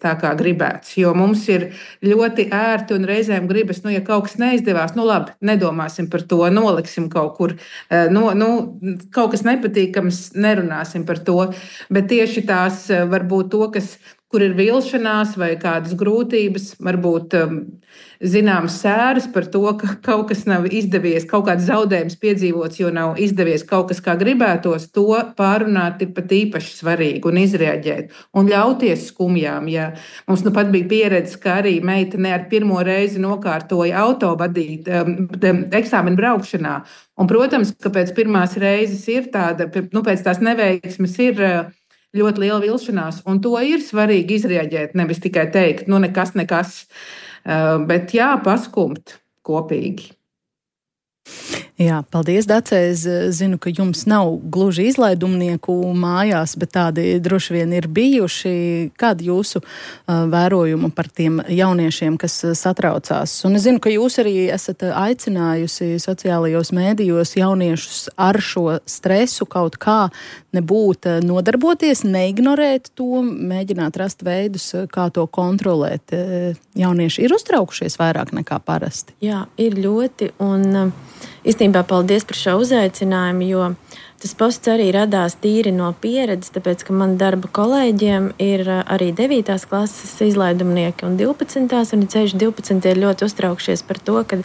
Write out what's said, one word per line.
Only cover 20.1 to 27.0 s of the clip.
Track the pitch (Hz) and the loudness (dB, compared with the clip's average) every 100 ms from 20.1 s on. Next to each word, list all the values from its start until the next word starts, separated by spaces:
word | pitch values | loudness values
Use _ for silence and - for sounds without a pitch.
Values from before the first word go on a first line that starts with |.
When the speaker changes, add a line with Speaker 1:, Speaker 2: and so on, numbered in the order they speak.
| 214 214 | 0 0
Speaker 1:
kas | 208 - | -4 0
nav | 185 180 | 0 0
izdevies, | 208 202 175 170 165 165 | -2 0 0 0 0 0
kaut | 208 202 | 0 2
kāds | 180 175 | 0 2
zaudējums | 214 214 185 165 175 | 2 2 0 -2 -4
piedzīvots, | 214 202 185 170 165 165 | -2 0 0 0 -4 -2
jo | 180 | -2
nav | 165 165 165 | -2 -2 -2
izdevies | 202 190 170 151 - | 0 2 2 0 0
kaut | 190 180 | 0 0
kas, | 185 | -2
kā | - 175 | -2 0
gribētos, | 202 262 226 170 175 165 160 | 2 2 2 2 0 -2 -2
to | - 202 220 233 - | 0 2 2 0 0
pārunāt | 196 208 214 202 196 190 | 2 2 2 2 0 -2
ir | 185 185 | -6 -6
pat | 180 | 0
īpaši | 196 214 170 - - | 2 2 -2 -8 -6
svarīgi | 160 170 | -2 0